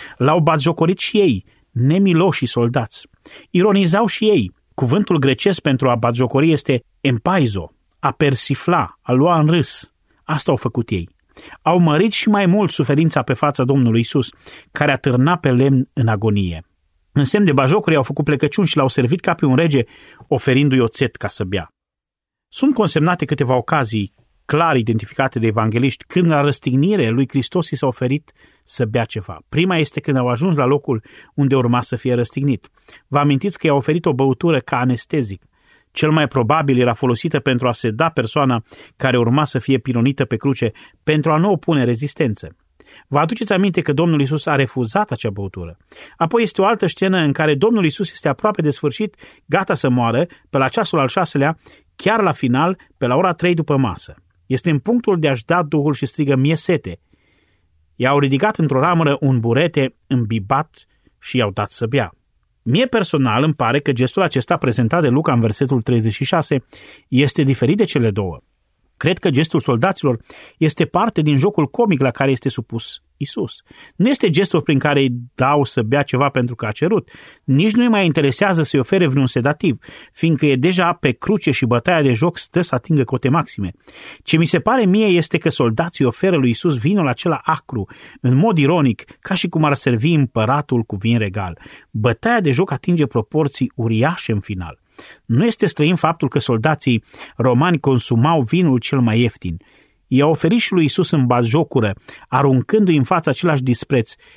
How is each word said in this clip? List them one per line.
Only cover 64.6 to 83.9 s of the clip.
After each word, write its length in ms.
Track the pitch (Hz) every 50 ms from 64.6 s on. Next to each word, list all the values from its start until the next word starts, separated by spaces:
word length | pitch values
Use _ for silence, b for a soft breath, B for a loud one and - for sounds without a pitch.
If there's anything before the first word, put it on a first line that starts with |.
| - 131 - 127 120 110 - 175
de 60 | 160 127
Luca 240 | 120 143 156 -
în 80 | 131 117
versetul 420 | 113 110 101 - 143 123 139 120
treizeci 300 | 110 - 123 117 110 113
și 120 | 104 - 139
șase 400 | - - 165 143 - 156 131 - B B B B B B B B B
este 340 | 127 123 147 135 - -
diferit 340 | 147 135 131 - 131 127 185
de 80 | 208 214
cele 260 | - - 143 117 110
două. 280 | 101 107 98 90 78 - - _ _ _ _ _ _ _ _ _ _
Cred 220 | - - 156 185 -
că 120 | - 190
gestul 300 | 135 131 160 - - 165
soldaților 580 | - - 123 117 151 190 185 - - 139 120 113 B B B B B B B
este 280 | B 160 156 - - 165
parte 360 | - - 175 214 233 - -
din 160 | 156 151 147
jocul 300 | 135 143 202 208 - 147
comic 340 | - - - 240 208 170 127
la 100 | 135 127
care 200 | 120 - 139 139
este 180 | 135 123 - 135
supus 540 | - - - - 117 113 - - - - _ _ _
Isus. 400 | - 139 - - - 196 - - - _ B B B B B B
Nu 120 | B 185 254
este 220 | 285 - - 196
gestul 320 | 147 165 196 - - 160
prin 160 | - - 151 131
care 220 | - 151 143 143
îi 80 | 139 131 123 123 120 - _
dau 300 | - 127 135 147 147 135
să 180 | - - 127
bea 200 | 110 107 131 143
ceva 260 | 135 - - 127 143 139
pentru 260 | - 131 123 120 120
că 120 | - 117
a 60 | 107
cerut. 380 | 107 - 151 175 220 - - B B B B B B B B
Nici 280 | - 135 143 180 220
nu-i 160 | 208 240 240 247
mai 160 | 220 202 190
interesează 580 | 165 139 165 143 139 123 - 202 196 180 165
să-i 160 | 151 - - 139
ofere 280 | 123 - 196 190 175
vreun 200 | 143 131 143 131
sedativ, 520 | 127 - 127 117 143 156 - - 165 117 - B B B B B B
fiindcă 340 | B - - 165 160 135 156
e 100 | 147 135
deja 360 | 127 131 180 185 180 175 170
pe 180 | 175 - - 135
cruce 400 | 117 - - - 220 196 - 151
și 160 | 139 - 135
bătaia 360 | 113 123 120 - 180 175 160
de 100 | 147 135
joc 260 | 120 107 143 175 170 -
stă 220 | - - - 180
să 140 | 170 - -
atingă 300 | - - - 160 143 123
cote 240 | - 131 123 - 127
maxime. 440 | 143 165 - - - - 98 87 - _ B B